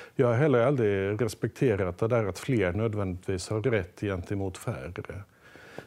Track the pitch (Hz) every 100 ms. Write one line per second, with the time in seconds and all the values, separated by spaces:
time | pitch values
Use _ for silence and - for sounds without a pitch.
0 | - - 120 113 156 120 123 139 104 98
1 | 98 107 113 - 117 - 135 101 90 87
2 | 113 120 98 - - 120 90 101 113 104
3 | 95 90 - 92 - 107 123 110 87 -
4 | 104 92 - 101 95 - - - - 87
5 | - 95 - _ - - - -